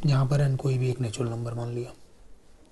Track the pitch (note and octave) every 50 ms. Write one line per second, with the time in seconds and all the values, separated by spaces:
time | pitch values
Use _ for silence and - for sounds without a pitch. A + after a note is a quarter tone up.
0 | - D3 C3+ C3 C3+ B2+ C#3+ C#3 C#3+ C3+ C3 B2+ - C3+ C3 B2 B2+ B2+ A#2+ B2+
1 | B2 A2 - - B2+ A#2 A2+ A2+ A#2+ A#2 A#2 A#2+ A#2+ A#2+ A#2+ A#2+ A#2+ - - -
2 | - - - - - - - - - - - - - -